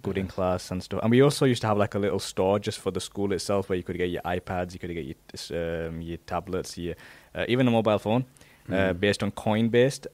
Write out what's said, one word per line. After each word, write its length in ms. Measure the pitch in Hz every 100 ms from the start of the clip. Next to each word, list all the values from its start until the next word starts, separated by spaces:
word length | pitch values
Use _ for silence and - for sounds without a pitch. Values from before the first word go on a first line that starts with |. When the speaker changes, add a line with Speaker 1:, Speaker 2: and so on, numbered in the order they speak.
Speaker 1:
good 140 | 98 95
in 80 |
Speaker 2:
Yes. 100 | 90
Speaker 1:
class 360 | - 92 90 -
and 120 | 92
stuff. 180 | - 98
And 80 | 113
we 100 | 123
also 240 | 143 -
used 160 | 139 117
to 60 | 110
have, 80 | 101
like, 180 | 98
a 40 | 104
little 200 | 101 98
store 400 | - - 95 104
just 200 | 104 -
for 100 | 95
the 100 | 90
school 320 | - 101 101
itself 360 | 90 - 101 95
where 80 | 92
you 60 |
could 140 | 90 87
get 100 | 90
your 140 | 85
iPads, 480 | 82 90 - 92 90
you 60 | 90
could 160 | 87
get 100 | 82
your, 840 | 69 - - - - 85 82 82 82
um, 120 | 82
your 160 | 82 85 -
tablets, 500 | 87 90 90 80 -
your, 160 | 85 80 - - -
uh, 100 | 82 92
even 220 | 127 123
a 20 |
mobile 280 | 113 110 104
phone, 260 | 104 120 131 - - - -
uh, 20 |
Speaker 3:
Mm. 280 | 95 95 87
Speaker 1:
based 220 | 104 98
on 80 | 101
coin 380 | - 113 107 113
based. 380 | 120 135 143 -